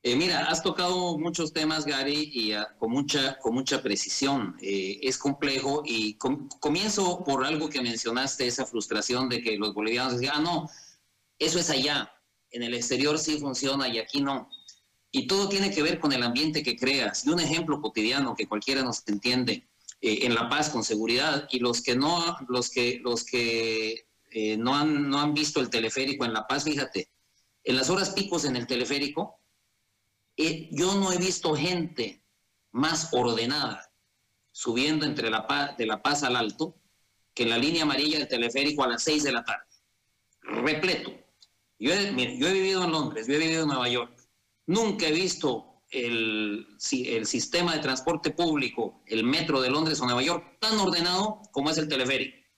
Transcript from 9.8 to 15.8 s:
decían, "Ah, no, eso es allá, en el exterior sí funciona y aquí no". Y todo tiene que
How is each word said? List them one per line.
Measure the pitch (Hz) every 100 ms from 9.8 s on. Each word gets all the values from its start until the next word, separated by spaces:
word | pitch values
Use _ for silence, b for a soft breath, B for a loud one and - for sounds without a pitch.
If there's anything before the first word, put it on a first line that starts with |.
| 110 120 131
decían, | 123 135 151
"Ah, |
no, | 165 165 160 B B B _ _ _ _
eso | 156 175
es | 160
allá, | 135 143 143 104 - _ _ _
en | 120
el | 120
exterior | 120 - 127 147 151
sí | 156 151
funciona | 139 127 135 139 127
y | 113
aquí | - 139
no". | 139 269 - - B B _ _ _
Y | 135 -
todo | 196 196
tiene | 196 196
que | 160